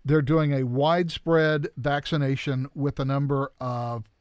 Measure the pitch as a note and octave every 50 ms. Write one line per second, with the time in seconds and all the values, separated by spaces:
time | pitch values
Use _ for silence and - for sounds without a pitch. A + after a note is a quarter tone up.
0 | - B2+ D3+ D#3 C#3+ A#2+ D#3+ D#3+ D3+ C#3+ C#3+ C3 C3 B2 B2 C3 C#3 D#3 E3+ F3
1 | F3+ E3 - - - E3 E3 D#3+ D#3 D#3 D#3 D3+ D3 - - - A#2+ D3 C#3 C#3+
2 | - - E3 D3+ C#3+ C3+ C3 - - C#3+ C3+ C3 C3 C#3+ - C#3+ C#3 C#3+ C3 -
3 | C#3 C3+ C#3 C#3 C#3+ C#3 C#3+ C3+ C#3 C#3 - - B2+ B2+ B2 A#2+ A#2+ A#2+ A#2+ A#2
4 | A2 - _ _